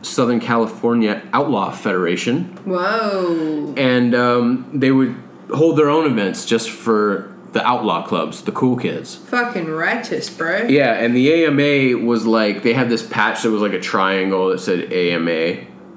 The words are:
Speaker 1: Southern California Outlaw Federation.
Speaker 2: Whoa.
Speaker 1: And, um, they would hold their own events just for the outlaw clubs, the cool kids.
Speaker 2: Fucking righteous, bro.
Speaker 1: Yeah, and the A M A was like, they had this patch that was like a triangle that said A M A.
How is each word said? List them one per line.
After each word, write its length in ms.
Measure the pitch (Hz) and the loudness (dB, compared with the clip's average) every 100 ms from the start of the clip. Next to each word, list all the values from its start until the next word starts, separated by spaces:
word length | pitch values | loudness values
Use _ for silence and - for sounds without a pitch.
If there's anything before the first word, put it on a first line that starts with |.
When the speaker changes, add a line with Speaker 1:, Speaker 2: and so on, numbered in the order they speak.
Speaker 1:
Southern 380 | - - 123 120 | -6 0 2 0
California 840 | 117 117 110 110 117 120 107 101 - | 0 0 0 -2 0 2 0 -2 -2
Outlaw 360 | 123 143 107 95 | -2 0 -2 -2
Federation. 760 | - 110 92 85 87 123 143 - - 196 | -4 -2 0 0 -2 0 -2 -4 -8 -6
Speaker 2:
Whoa. 1120 | 180 190 226 208 196 175 165 156 151 147 135 | -2 -2 -2 -2 -2 -2 -2 -2 -4 -6 0
Speaker 1:
And, 380 | 131 127 123 123 | 2 2 2 2
um, 500 | 123 123 120 123 127 | 2 2 2 -2 -4
they 160 | 139 135 | 0 2
would 260 | 135 127 101 - - - | 4 2 -2 -14 -18 -4
hold 240 | 139 160 147 | 2 4 4
their 100 | 147 | 4
own 160 | 151 156 | 4 2
events 380 | 110 98 87 - | 2 0 -2 0
just 240 | 113 - | 0 -2
for 600 | - 117 107 104 98 - - - | -4 0 2 2 0 -6 -18 -6
the 120 | 110 | -2
outlaw 380 | 92 123 107 87 - | 0 0 0 -2 -2
clubs, 340 | 104 76 - | -2 -2 -6
the 100 | - | -8
cool 240 | - 127 120 | -2 0 0
kids. 420 | 87 - - - - | -2 -6 -10 -14 -6
Speaker 2:
Fucking 400 | 247 240 190 156 | -4 -2 -4 -6
righteous, 600 | 156 175 233 - 156 - | -4 -4 -4 -4 -6 -8
bro. 320 | - 165 196 | -6 -4 -2
Speaker 1:
Yeah, 300 | 240 147 127 | 2 4 4
and 220 | 107 117 123 | 2 0 2
the 160 | 135 | 4
A 140 | 165 160 | 4 4
M 120 | 139 | 2
A 340 | 143 143 131 | 2 2 2
was 320 | 120 117 117 110 | 2 0 0 2
like, 380 | 110 107 104 | 2 2 0
they 100 | 120 | 0
had 160 | 127 117 | 2 2
this 140 | 113 - | -2 -2
patch 380 | - 107 110 | 0 0 0
that 80 | 117 | 0
was 100 | 107 | 0
like 120 | 104 | 0
a 60 | 95 | -2
triangle 680 | - 107 95 95 92 95 92 | -2 0 2 0 0 0 0
that 100 | 92 | 0
said 320 | - 87 85 | -2 -2 -2
A 200 | 92 87 | 0 0
M 160 | 85 85 | 0 0
A. 400 | 80 82 - - - - | 0 -2 -4 -10 -20 -16